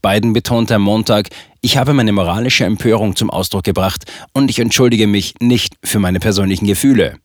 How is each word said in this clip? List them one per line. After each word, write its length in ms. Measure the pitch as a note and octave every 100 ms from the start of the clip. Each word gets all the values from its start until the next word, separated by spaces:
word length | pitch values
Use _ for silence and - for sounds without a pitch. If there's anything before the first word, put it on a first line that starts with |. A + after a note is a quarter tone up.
Biden 300 | G2 G#2 A2+
betonte 420 | A2 - A#2 A2+ A2
am 80 |
Montag: 460 | G2+ A2 A2 G#2+ G#2+ - - _
"Ich 140 | A#2 C3+
habe 180 | C3
meine 180 | C#3+ A2
moralische 540 | G2+ F2 F#2+ B2 - F#2+
Empörung 500 | G#2+ A#2 A2 G#2 F2
zum 160 | -
Ausdruck 320 | E2+ F#2+ G2
gebracht 400 | G#2 F2+ F#2 - - - -
und 200 | C3+ C3+
ich 80 | A2+
entschuldige 480 | A2+ - B2 A2+ G#2+
mich 260 | G2+ F2 -
nicht 340 | A#2+ B2 - _
für 140 | - G#2+
meine 220 | F#2 F#2
persönlichen 480 | A2 G2 F#2+ F#2 G2+
Gefühle." 480 | G2 C#3 A#2+ D#2+ -